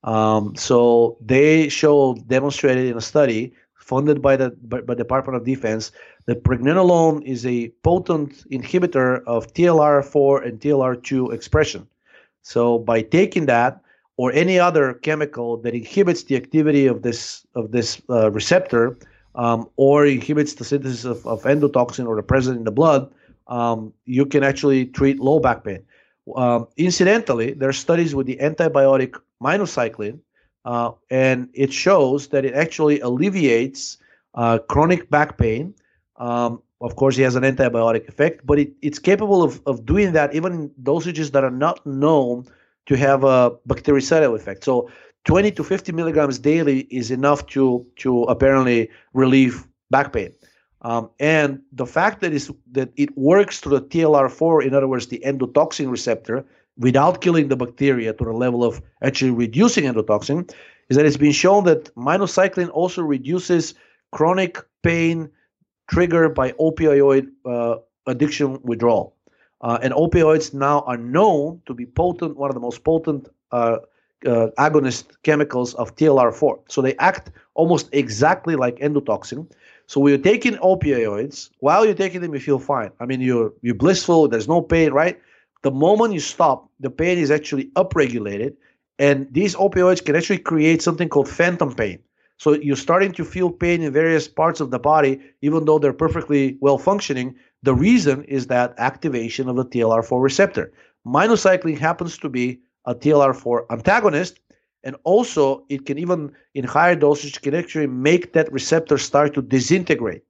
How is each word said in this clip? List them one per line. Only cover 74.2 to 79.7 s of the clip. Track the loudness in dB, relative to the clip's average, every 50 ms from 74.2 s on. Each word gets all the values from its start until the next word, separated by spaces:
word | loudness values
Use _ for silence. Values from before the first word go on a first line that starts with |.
| -2
uh, | 0 2 2 0 0 0 0
agonist | 0 4 4 2 2 2 -4 -6 -12 _ _ _ _
chemicals | 0 2 2 0 -2 -2 -6 -6 -4 -6
of | -8 -8 -8 _
T | 0 2
L | 4 4 6
R | 4 2
four. | 2 0 0 0 -2 -4 _ _
So | -4 -2
they | -2 -2 0 0
act | 0 0 0 -2 -12 -18 -20 -20 _ _ _
almost | -2 2 2 2 0 -2 _
exactly | -2 -2 -2 -2 -2 0 2 2 2 0 -2 -4 -2
like | -2 -2 -2 -4 -4
endotoxin. | -4 -2 -2 -2 -2 -2 -4 -4 -6 -14 -14 -14 -14 _ _ _ _ _